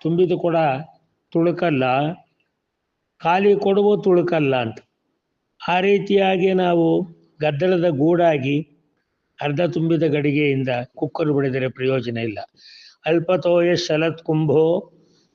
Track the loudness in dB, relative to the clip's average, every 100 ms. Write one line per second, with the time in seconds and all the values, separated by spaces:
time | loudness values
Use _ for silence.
0 | -4 0 0 0 0 0 0 -2 -8 _
1 | _ _ _ -2 0 0 -2 0 0 0
2 | -2 -8 _ _ _ _ _ _ _ _
3 | _ _ 0 2 2 2 2 2 2 2
4 | 2 2 2 0 0 0 -4 -8 _ _
5 | _ _ _ _ _ _ -4 0 2 0
6 | 2 2 2 2 2 2 2 2 2 0
7 | -4 -12 _ _ -4 -2 0 0 0 0
8 | 2 2 2 2 -2 -4 -6 _ _ _
9 | _ _ _ -8 -6 -2 -2 -2 -2 0
10 | 0 0 0 0 0 0 -2 -4 -6 -8
11 | -8 -4 -2 0 0 -2 -4 -4 -2 -2
12 | -4 -6 -6 -8 -14 _ -20 -20 -20 _
13 | -2 0 0 0 2 2 2 0 -2 -2
14 | -2 -4 -4 -2 2 2 2 0 -6 _
15 | _ _ _